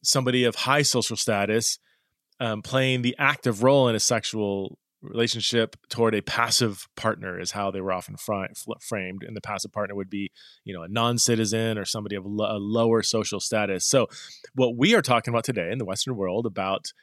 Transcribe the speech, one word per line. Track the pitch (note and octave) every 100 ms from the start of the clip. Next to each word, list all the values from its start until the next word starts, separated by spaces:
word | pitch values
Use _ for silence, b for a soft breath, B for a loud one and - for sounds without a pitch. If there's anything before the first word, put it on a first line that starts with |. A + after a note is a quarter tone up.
somebody | - C#3 B2 B2
of | A#2+
high | - B2+ D3
social | C#3+ B2 -
status, | A2+ - G2+ G2+ A2 A#2 - _ _ _ _ _ _
um, | A#2 G#2+
playing | - C3 C3 B2+
the | A#2+ -
active | C#3+ C#3+ B2+ G#2
role | B2+ C#3+ B2
in |
a | G#2+
sexual | - A#2 - A2 G2+ G2 F#2+ - _ _
relationship | - A#2 A#2+ A#2 - A#2 A2+ - _
toward | A#2 A2+
a | G#2+
passive | - - A#2 - A2+ F#2+ - -
partner | A2 G2+ F#2+ F2+
is | F2+
how | G2+ G2
they | F#2+
were | F#2+
often | F#2 F#2+ G2+
fri-, | - G2 F#2+
fl-, | - - A2
framed. | - G#2+ F#2 F#2+
And | -
the | G#2+
passive | - G2+ G2+
partner | G#2 G2+
would | G2+ F#2+
be, | G2+ G2 B B B
you | -
know, | F2+
a | E2+
non-citizen | A2+ A#2 A#2+ - A2+ G#2+ A2+ A2+ G#2+
or |
somebody | F#2+ A2 G2+ G2+
of |
lo-, | G2 G#2 G#2 G#2+
a |
lower | G2+ A2+ A#2 A2+
social | - A2+ G2+ G2
status. | - A2 G2+ F#2
So | - C3+ A2 B B B B
what | C3 B2
we | A#2+ E3+
are | A#3
talking | - A#2+ A#2+
about | A#2
today | - G#2+ E2+
in | B2
the |
Western | F#2+ G2+ C3+ A2+
world | F#2 G2+
about | A#2 G2 F#2+ F#2+ - -